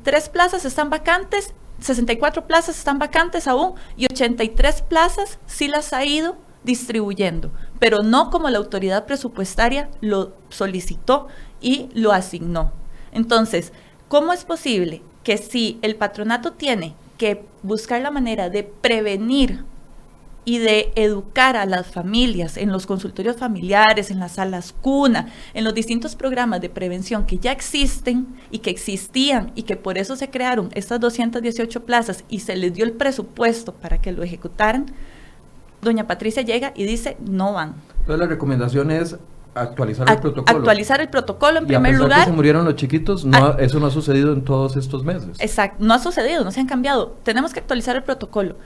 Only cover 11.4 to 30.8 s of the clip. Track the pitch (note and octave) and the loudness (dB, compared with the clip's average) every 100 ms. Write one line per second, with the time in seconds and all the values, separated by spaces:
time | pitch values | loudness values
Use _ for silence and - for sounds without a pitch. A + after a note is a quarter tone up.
11.4 | - - A#3+ C#4 - A3+ A3 F#3+ F#3 F3 | -18 -6 -2 -2 -2 0 4 4 2 -6
12.4 | E3+ E3+ D#3+ - - - - A3 A3+ A#3 | -4 -2 -2 -2 -10 -12 -6 -4 2 2
13.4 | A3 F3 E3+ - - - - C#4+ D#4+ F4 | 2 -2 -4 -12 -20 -20 0 2 2 0
14.4 | - E4 C#4+ G#3+ E3+ D#3 - - - G#3 | -4 -4 0 0 -2 -6 -14 -8 -2 -2
15.4 | G#3+ B3 A3 - A3 G#3+ G3+ G3+ G#3+ A#3+ | -2 -2 -2 -2 -4 -2 -4 -4 -4 -4
16.4 | E4+ - D4 A3+ E3 D3 - - G#3+ - | -4 -6 -2 -2 -4 -12 -20 -4 -2 -2
17.4 | - - G3 G#3+ - B3 C#4 D4 A#3+ G#3+ | -8 -12 -6 -4 -2 -4 -2 -2 -2 -2
18.4 | F3+ G3+ G3+ - A#3+ A3+ G#3+ G3 A3+ C#4 | -4 -4 -6 -2 0 2 0 -2 0 2
19.4 | A#3+ - - - - - - - - - | 2 0 -8 -14 -18 -20 -20 -20 -20 -10
20.4 | - A#3 A3+ G#3+ G#3+ - G#3+ G3+ - - | -4 0 4 4 2 2 0 0 -2 2
21.4 | C4 A#3+ G3 F#3 F3+ - F#3 A3+ B3 F#3+ | 4 4 0 -2 -4 -8 -2 2 2 0
22.4 | D#3+ - G#3 F#3+ F#3+ F#3+ F#3+ - G#3 A#3 | -4 -4 -2 -2 -2 -4 -4 -4 -4 -4
23.4 | B3 F#3+ F3+ G3 G#3+ G#3+ G3 F#3+ F3+ G3 | -4 -4 2 6 6 4 0 -4 -6 -4
24.4 | F#3+ F3+ F3 - C4+ C#4 C#4 G#3+ A3+ - | -4 -4 -8 -4 0 4 4 2 -2 -12
25.4 | - - A3 A3+ A3 A#3 C4 - C4 B3 | -12 -6 -4 -2 -2 -4 -4 -4 -4 0
26.4 | A#3+ F3+ F3 - F#3 F3+ F#3 G#3+ - F3+ | -2 -2 -6 -6 -6 -6 -4 0 0 0
27.4 | A#3+ C4+ - D4 C#4 - B3+ B3 B3+ - | -2 -2 -4 0 2 0 -2 -2 -2 -10
28.4 | - G#3+ G3+ F3 - F#3+ - C4 C#4 B3+ | -12 -8 -6 -6 -6 -8 -4 0 2 2
29.4 | F#3 - - G#3 F#3+ F3+ G3 C4 C4+ B3+ | -2 -6 -6 -6 -4 -4 -4 -6 -6 -4
30.4 | B3+ A#3+ F3 - | -2 -2 -2 -6